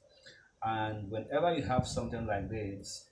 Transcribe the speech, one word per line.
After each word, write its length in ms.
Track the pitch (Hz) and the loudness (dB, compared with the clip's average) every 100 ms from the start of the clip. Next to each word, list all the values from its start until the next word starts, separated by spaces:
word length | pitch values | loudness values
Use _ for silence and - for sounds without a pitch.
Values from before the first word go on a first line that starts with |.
| - - - - - - | -20 -20 -20 -20 -20 -4
And 480 | 113 110 107 107 98 | 0 2 0 -2 -2
whenever 420 | 110 - 147 175 | -4 2 4 4
you 120 | 151 | 4
have 240 | - 127 - | 4 2 2
something 400 | 127 117 117 110 | -2 -2 -2 0
like 200 | 101 95 | 0 -2
this, 600 | 110 98 98 - - - | -4 -4 -6 -10 -12 -12